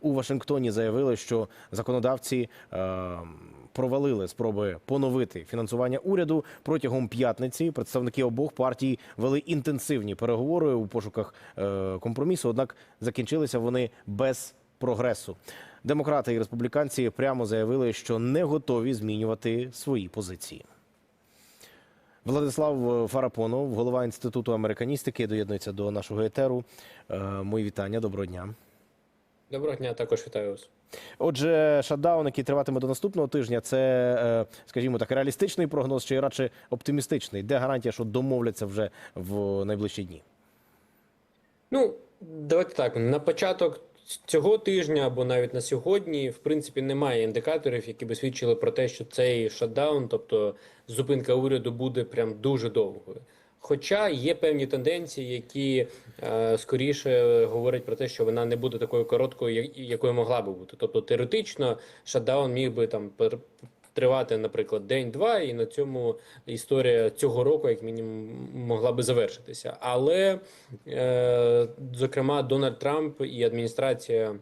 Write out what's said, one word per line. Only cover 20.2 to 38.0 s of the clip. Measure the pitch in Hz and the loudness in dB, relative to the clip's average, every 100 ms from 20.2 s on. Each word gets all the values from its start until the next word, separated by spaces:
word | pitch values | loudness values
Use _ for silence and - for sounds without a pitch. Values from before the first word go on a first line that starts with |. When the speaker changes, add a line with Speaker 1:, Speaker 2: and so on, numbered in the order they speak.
| 95 90 - 151 - _ _ _ _ _ _ _ _ _ - - _ _ _ _ | -8 -8 -14 -16 -20 _ _ _ _ _ _ _ _ _ -20 -20 _ _ _ _
Speaker 1:
Владислав | - 135 147 127 151 139 120 120 113 | -2 0 0 0 0 2 2 2 2
Фарапонов, | 135 131 113 113 123 139 | 0 0 0 -2 0 -2
голова | 110 120 127 | 0 0 0
Інституту | 120 - 131 127 117 | -2 -4 -4 -4 -2
американістики, | 113 110 107 123 139 - - 113 | 0 0 -2 -2 -2 -4 -2 -2
доєднується | 107 101 101 - | 0 -2 -4 -6
до | 98 104 | -4 -4
нашого | 104 95 104 | -4 -4 -2
етеру. | 110 - 135 123 120 - - - - | -2 0 0 0 -6 -18 -20 -20 -10
Е, | 95 | -6
мої | 98 98 98 110 | -6 -6 -4 -2
вітання, | 104 101 98 110 | -2 -4 -4 -2
доброго | 113 98 95 | -4 -4 -6
дня. | 90 90 110 _ _ _ _ _ _ _ _ _ | -8 -12 -14 _ _ _ _ _ _ _ _ _
Speaker 2:
Доброго | 139 147 131 | -6 -4 -4
дня, | 127 | -6
також | 117 117 113 - | -4 0 0 -2
вітаю | 110 104 | -6 -4
вас. | 101 - _ _ - - - | -6 -12 _ _ -20 -18 -2
Speaker 1:
Отже, | 165 135 151 165 156 147 | 0 2 2 4 6 4
шатдаун, | 135 143 156 165 151 | 2 2 2 2 2
який | 127 | -2
триватиме | 131 143 139 131 | 0 0 2 0
до | 131 | 0
наступного | 131 202 190 143 | -2 -2 0 0
тижня, | 147 117 120 | 0 0 -2
це, | - 131 131 127 123 123 | 0 2 4 4 4 2
е, | 117 117 110 - - | 2 2 0 -8 -8
скажімо | 120 127 120 | -2 0 0
так, | 117 | 0
реалістичний | 131 135 135 196 - 165 | 0 0 0 -2 0 0
прогноз | 147 131 135 | 0 0 -2
чи | - 135 | 0 0
радше | 139 - 127 - - | 0 0 -4 -4 -8
оптимістичний? | 123 - 147 135 151 - 101 | -6 0 -2 0 -2 -2 -8
Де | 101 135 | 0 0
гарантія, | 131 131 117 | 2 0 -2
що | - | -2